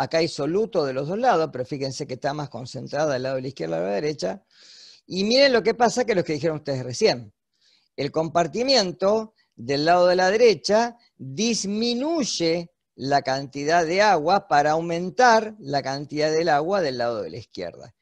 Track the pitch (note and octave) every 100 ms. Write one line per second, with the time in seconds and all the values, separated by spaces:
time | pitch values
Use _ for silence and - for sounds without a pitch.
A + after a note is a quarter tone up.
0 | C3 E3 E3 - C#3+ F3+ A3+ F#3 C#3+ C3
1 | C#3+ G3+ B3+ F3+ D#3 B2+ B2 C#3+ C3+ C3
2 | D3 B2+ D3+ D3+ C#3+ A#2 B2 B2+ C3 C#3
3 | D#3 C3 C3 C3 C3 C#3 E3 E3 F3+ G3+
4 | D3+ D3 F3+ F#3+ _ _ - - - -
5 | - F3+ G3+ B3+ C#4 A#3 G#3 A3+ A#3+ B3
6 | A3+ G3 D#3+ D3+ E3 D3+ D3+ C3 B2 B2
7 | G#3+ B2+ A2 _ _ _ _ _ _ -
8 | C#3 D#3 D#3+ E3+ E3 F3+ B3+ C4 F#3 D3+
9 | F#3+ A3 A3 _ _ - A#2 C#3 D#3 F3
10 | F3+ F3+ F#3 A3 A#3+ D#3+ - G#3+ A#3+ A#3
11 | _ _ C3 C3+ A3+ A3 F#3+ G#3 A#3 A#3+
12 | D4 E4 A3 - E3 E3+ E3+ _ _ -
13 | C3+ C#3 C3+ C3+ C#3 C#3+ C#3+ E3+ D#3+ F#3
14 | G#3+ F3 D3+ G3 - D3 D3+ D#3+ E3+ E3
15 | F3+ F3+ B3 A3 G#3+ G#3+ C#3 C#3 C3 C#3
16 | D3 D3 D3+ D#3 E3 C#3+ D#3+ G3+ D#3 B2
17 | A#2+ A2+ E2+ F2 - - F2 B1 F2+ _